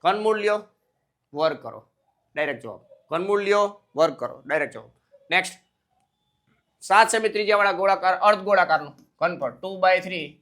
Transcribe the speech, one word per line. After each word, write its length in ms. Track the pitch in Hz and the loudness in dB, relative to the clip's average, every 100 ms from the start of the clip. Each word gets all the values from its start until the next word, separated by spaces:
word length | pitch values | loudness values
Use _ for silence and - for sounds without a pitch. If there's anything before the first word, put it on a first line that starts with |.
ઘનમૂળ 360 | 170 202 214 214 | 0 0 -2 0
લ્યો, 240 | 208 208 208 _ _ _ _ _ _ | 0 -2 -6 _ _ _ _ _ _
વર્ગ 280 | 143 160 151 | -2 -2 -2
કરો. 240 | 120 110 _ _ _ _ _ 143 | -12 -18 _ _ _ _ _ -6
ડાયરેક્ટ 280 | 151 123 | -4 -6
જવાબ. 160 | 117 92 _ - _ | -10 -16 _ -20 _
ઘનમૂળ 300 | 160 190 202 | -6 -2 -2
લ્યો, 400 | 196 208 202 202 _ 135 | 2 0 0 -4 _ 0
વર્ગ 200 | 156 139 | 0 0
કરો. 280 | 120 - 135 | -10 -10 -6
ડાયરેક્ટ 280 | 151 143 | -4 -4
જવાબ. 160 | 113 113 _ _ _ _ | -8 -20 _ _ _ _
નેક્સ્ટ. 220 | 175 180 - _ _ _ _ _ _ _ _ _ _ _ _ | -2 -2 -12 _ _ _ _ _ _ _ _ _ _ _ _
સાત 280 | - 196 220 | 2 4 6
સેમી 200 | 226 220 | 2 -2
ત્રિજ્યાવાળા 420 | 208 208 208 202 | -2 0 2 2
ગોળાકાર, 440 | 180 196 190 185 185 | 2 0 2 0 2
અર્ધ 240 | 208 208 | 2 2
ગોળાકારનું 560 | 190 196 175 156 147 - _ _ | 2 2 4 0 -2 -18 _ _
ઘનફળ 300 | 170 170 135 | -4 -4 -8
ટુ 280 | - 190 190 | -8 -12 0
બાય 200 | 185 185 | 2 2
થ્રી 400 | 180 185 143 - | 0 -10 -10 -16